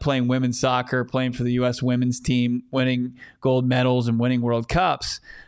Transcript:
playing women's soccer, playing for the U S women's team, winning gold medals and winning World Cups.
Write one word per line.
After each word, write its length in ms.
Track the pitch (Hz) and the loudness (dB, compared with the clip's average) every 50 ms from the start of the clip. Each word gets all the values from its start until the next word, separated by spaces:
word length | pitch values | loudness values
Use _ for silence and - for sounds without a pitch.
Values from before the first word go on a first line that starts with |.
playing 280 | - 143 139 131 123 123 | -2 -2 0 0 0 0
women's 320 | 127 131 131 123 123 - | 0 0 0 -2 -2 0
soccer, 420 | - 131 127 123 123 - - 127 123 | 0 0 0 0 -2 -2 -2 -2 -2
playing 300 | 123 - 131 127 127 123 | -2 -2 -2 -2 -2 -2
for 120 | 127 120 | -2 -2
the 80 | 120 123 | 0 0
U 120 | 123 127 | 0 0
S 180 | 123 123 - 123 | 0 -2 -2 -2
women's 380 | 127 123 123 127 123 123 - | 0 0 2 0 0 -2 -2
team, 440 | - - 127 123 120 120 123 123 123 - | -2 0 2 2 2 2 0 -4 -6 -4
winning 460 | - 135 127 127 127 123 123 123 123 - - - - _ | -2 0 0 2 0 0 -2 -6 -8 -14 -20 -20 -20 _
gold 260 | - 135 131 127 127 | 0 0 2 2 2
medals 400 | 123 123 127 127 127 127 127 120 | 2 2 2 2 2 2 2 2
and 120 | 120 117 113 | 2 0 2
winning 220 | 120 123 127 123 120 | 2 2 2 0 0
World 260 | 120 120 117 117 - | 0 0 -2 -2 -2
Cups. 520 | - 165 185 180 143 131 - - - - - - - - - | 0 0 2 2 0 -2 -4 -8 -10 -10 -12 -18 -20 -20 -20